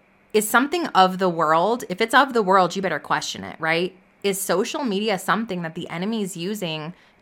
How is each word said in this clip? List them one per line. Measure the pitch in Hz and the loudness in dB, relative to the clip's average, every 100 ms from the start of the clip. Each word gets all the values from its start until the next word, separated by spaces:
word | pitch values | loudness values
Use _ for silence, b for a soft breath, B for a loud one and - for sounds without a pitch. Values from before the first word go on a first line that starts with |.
| _ _ _ | _ _ _
is | 214 214 | 0 2
something | 247 285 349 320 | 2 2 -2 0
of | - 185 185 | 4 4 4
the | 190 | 0
world? | 165 156 160 185 240 - | 2 2 4 4 0 -4
If | 180 | -2
it's | 226 | 2
of | 254 269 | 4 4
the | 233 | 2
world, | 190 190 180 185 | 4 4 4 0
you | |
better | 190 151 | -4 -4
question | - 151 - - | -2 -4 -4 -10
it, | 95 - | -12 -6
right? | 160 165 185 - _ _ | -2 0 -2 -6 _ _
Is | 202 190 | -4 -2
social | - 180 226 320 | 0 0 0 -2
media | 269 196 220 190 | -2 -2 -2 -2
something | - 185 226 180 | 0 -2 -2 -6
that | 165 | -8
the | 165 - | -8 -10
enemy | 170 190 226 | -6 -4 -4
is | 196 165 | -6 -6
using | 175 214 175 156 156 - b b | -6 -6 -6 -6 -8 -14 b b